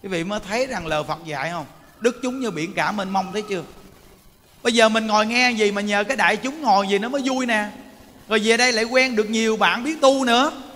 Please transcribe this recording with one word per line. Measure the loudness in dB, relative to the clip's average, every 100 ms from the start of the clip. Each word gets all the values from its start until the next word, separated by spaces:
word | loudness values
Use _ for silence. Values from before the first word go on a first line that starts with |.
Quý | -4
vị | -6
mới | -4 -6 -4
thấy | -4 -2
rằng | -4 -4
lời | -4 -2
Phật | -8 -6
dạy | -6 -6
không? | -6 -10 -16 -20 -2
Đức | -2 -2
chúng | -6 -4
như | -6
biển | -4 -6
cả | -2 -2
mênh | -2 -2
mông, | -2 -2
thấy | -6 -6
chưa? | -8 -8 -18 -20 -20 -20 -20 -20 _ _ _
Bây | 0
giờ | 4 4
mình | 4 0
ngồi | 0 2
nghe | 2 0
gì | 2 0
mà | 0
nhờ | 0 0
cái | 0 2
đại | 2 2
chúng | -4 -4
ngồi | 2 2 2
gì | -2
nó | -2
mới | -4 -2
vui | -2 -2
nè. | -2 -4 -10 -20 -20 -20 -20 -2
Rồi | 0
về | 2 4
đây | 4
lại | 2 0
quen | 2 2 0
được | 0
nhiều | 0 0 2
bạn | 2 2
biết | -4 2
tu | 4 4 4
nữa. | 4 2 -2 -18